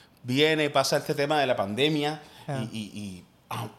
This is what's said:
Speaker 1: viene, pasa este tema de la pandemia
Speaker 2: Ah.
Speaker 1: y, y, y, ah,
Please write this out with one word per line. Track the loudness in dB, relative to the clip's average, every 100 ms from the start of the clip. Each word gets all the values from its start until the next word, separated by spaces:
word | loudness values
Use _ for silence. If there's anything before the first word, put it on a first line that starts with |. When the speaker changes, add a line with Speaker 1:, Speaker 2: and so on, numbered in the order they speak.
| -20 _
Speaker 1:
viene, | -2 4 4 4 2
pasa | 2 2 2
este | 0
tema | 0 0 2
de | 2
la | 2
pandemia | 0 2 2 2 -2 -4 -10 -16 -8
Speaker 2:
Ah. | -6 -6
Speaker 1:
y, | -8
y, | -10 -10
y, | -10 -12 -18 _ -12
ah, | -10 -10